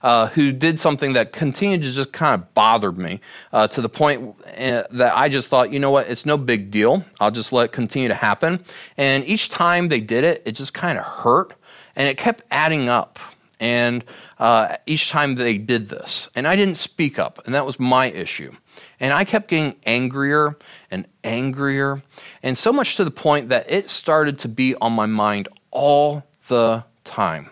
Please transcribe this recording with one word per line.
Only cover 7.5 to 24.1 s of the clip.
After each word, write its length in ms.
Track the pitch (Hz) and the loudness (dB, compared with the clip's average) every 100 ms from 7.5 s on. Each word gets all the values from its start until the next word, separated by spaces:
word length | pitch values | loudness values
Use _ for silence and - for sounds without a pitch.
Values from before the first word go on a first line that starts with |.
let 140 | 127 117 | 0 0
it 60 | |
continue 360 | - 117 139 123 | -2 -4 -2 -2
to 60 | |
happen." 500 | 113 107 101 165 180 - - - - | 0 0 0 0 -2 -8 -20 -16 -2
And 300 | 139 135 135 | 2 2 0
each 220 | 208 - | -4 -4
time 400 | - 170 175 175 | 0 2 2 2
they 120 | 135 | 0
did 220 | 107 117 | 0 0
it, 200 | 160 165 | 0 -2
it 80 | - | -6
just 200 | 113 135 | -10 -12
kind 260 | - 175 139 | -6 -4 -4
of 60 | |
hurt, 500 | - - 120 135 190 - _ - - - | -8 -2 2 2 0 -12 _ -20 -14 -2
and 120 | 139 | -2
it 80 | 135 | 0
kept 260 | 240 233 _ | -2 -4 _
adding 380 | 131 156 156 123 | 0 0 0 0
up. 300 | 120 - - - _ _ _ | 0 -2 -12 -20 _ _ _
And, 460 | 113 120 120 120 - - - - | 0 2 0 -2 -8 -20 -20 -2
uh, 380 | 117 117 107 - | 4 4 2 -4
each 240 | - 156 - | -4 -2 -2
time 260 | 156 143 | 0 0
they 220 | 127 120 104 | 0 -2 -2
did 320 | 110 120 101 | 0 -2 -2
this, 400 | - - - - | -12 -8 -8 -6
and 120 | - 147 | -4 0
I 100 | 196 | 2
didn't 200 | 196 160 | 0 -2
speak 420 | - - 151 - | -10 -4 -4 -2
up, 220 | 87 - - | -6 -6 -4
and 80 | |
that 100 | 135 | -4
was 160 | 139 127 | -4 -2
my 260 | 127 127 131 | 2 4 2
issue. 460 | 82 82 - - - _ - - _ | -2 -10 -10 -14 -18 _ -20 -20 _
And 140 | 131 | 0
I 100 | 147 | 0
kept 240 | 190 220 208 | 2 -2 0
getting 280 | 165 147 - - | -2 -2 -4 -2
angrier 720 | 120 127 135 139 147 147 147 - - _ | -2 -2 -2 0 2 0 -4 -20 -20 _
and 160 | 92 - _ | -10 -10 _
angrier, 760 | 110 117 135 131 139 139 139 139 - - - - | -6 -4 -4 -2 -2 -2 -2 -4 -12 -20 -20 -8
and 140 | 131 127 | -6 -2
so 140 | 226 | 0
much 260 | 277 247 - | 0 0 -2
to 80 | |
the 60 | 170 | -2
point 380 | - 156 147 120 | 0 0 0 2
that 220 | 127 - | -2 0
it 180 | 190 202 | -4 -2
started 500 | - - | -6 2